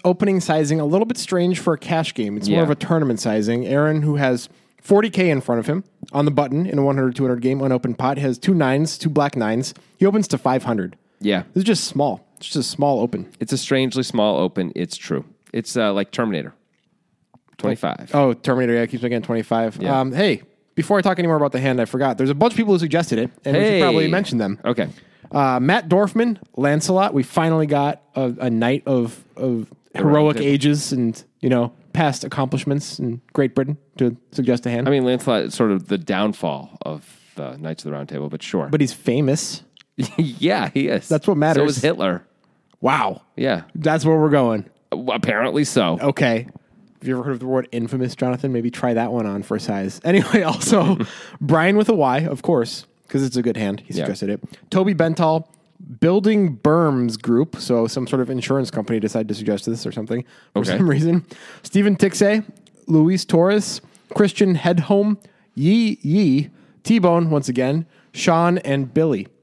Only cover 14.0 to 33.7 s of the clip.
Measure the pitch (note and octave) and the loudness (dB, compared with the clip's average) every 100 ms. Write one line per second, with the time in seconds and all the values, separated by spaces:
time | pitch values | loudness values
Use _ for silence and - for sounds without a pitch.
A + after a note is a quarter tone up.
14 | B2+ A#2 G#2+ D2+ F2+ - F2+ - F2 - | -4 0 2 2 0 -2 -6 -6 -8 -8
15 | - D2+ - _ _ - A2 B2 G#2+ G2+ | -6 -6 -6 _ _ -8 -6 -2 0 0
16 | G2+ - A2+ F2 A1+ _ _ _ _ _ | -4 -4 -4 -4 -8 _ _ _ _ _
17 | _ _ _ _ _ - G#3 G#3+ D#2 - | _ _ _ _ _ -6 -4 -2 -4 -6
18 | - D3 C#3 A#2 - B2+ B2 A#2 A#2 B2 | -2 2 2 0 -2 0 2 0 0 -4
19 | A#2+ A#2 G#2 A#2 G#2+ A#2 A2+ - F#2 C3+ | -4 -4 -2 -4 -2 -2 -2 -4 -2 0
20 | C3 C3 G3+ C3+ - _ _ - D#3+ G3+ | -2 0 0 0 -6 _ _ -6 0 2
21 | F#3+ F3+ E3+ D#3 C#3+ C3 C3+ B2 A2+ B2+ | 2 0 0 2 0 0 0 0 -2 0
22 | C#3 A2 C3+ C#3+ A#3 A3+ A3 F#3 E3 D#3+ | -2 0 -2 2 2 2 2 2 2 0
23 | E3 A2 A#2 - C#3 C#3+ G#3+ G3 F3 D#3+ | 0 -2 -4 -6 -2 2 2 4 4 2
24 | D#3+ F3 G3+ A#2+ G2+ G2+ - B2 F2 - | 2 0 -2 -2 -2 -4 -4 -2 -4 -8
25 | _ _ - C#3+ C3+ B2+ C3 G#3 E3 F#3 | _ _ -6 0 0 2 2 0 2 2
26 | G3+ A3 A#3+ G#3 - - C#3+ D3+ D#3 F#3 | 2 0 -2 -2 -10 -2 0 0 2 2
27 | G3+ C#3 B2 - E3 D#3+ D3+ C#3+ C#3+ - | 2 0 0 0 2 2 2 2 0 -2
28 | _ - C3 A#2+ B2+ A2+ A#2 C#3 - C3 | _ -4 -4 -2 -2 0 0 0 0 -2
29 | A#2 - - - C3 A#2 G#2+ - _ - | -2 -8 -20 -6 -4 -4 -6 -16 _ 0
30 | D#3+ D3 D3+ D3 C#3+ C#3+ C#3+ D3 C#3+ C3 | 4 4 4 2 2 2 2 0 -2 -2
31 | A#2 A2 - _ C#3 B2 A#2+ - _ - | -2 -4 -14 _ 0 0 0 -6 _ -2
32 | D#3 C3 - - C3 C#3 C#3+ C#3+ - - | 0 -2 -8 -4 -2 -2 -2 -4 -4 -8
33 | C3 A#2 _ - C3+ - C3+ | -6 -8 _ 0 0 0 -2